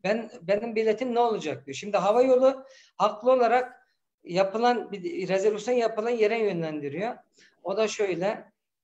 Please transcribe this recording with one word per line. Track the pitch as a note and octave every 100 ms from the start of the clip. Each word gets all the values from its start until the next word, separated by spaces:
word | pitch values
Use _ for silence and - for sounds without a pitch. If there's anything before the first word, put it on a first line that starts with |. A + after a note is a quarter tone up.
"Ben, | F#3 A3+ A3 -
benim | E3+ G#3 A#3 A3
biletim | A3 G#3+ B3+
ne | A#3
olacak?" | A#3+ G3 D3+ C3 C#3
diyor. |
Şimdi | C3+ G3+ G3
hava | F#3+ A#3
yolu | C4 B3+ C4 C4+ - - _ -
haklı | G#3 G#3 A#3+
olarak | B3+ A3+ B3+ B3 - _ _ _ _
yapılan, | - F3+ G3 A3 A#3+ A#3 -
bir | G3 F3 E3+ F#3
rezervasyon | F#3+ G#3 G#3 B3
yapılan | B3 A3 G#3+ A#3
yere | A#3 G#3 A#3
yönlendiriyor. | G#3 E3+ D#3+ D3+ C#3+ D#3 A3+ B3+ _ _ _ _
O | F3 G3
da | G#3+
şöyle, | - G3 E3+ G3 A3+ - _ _ _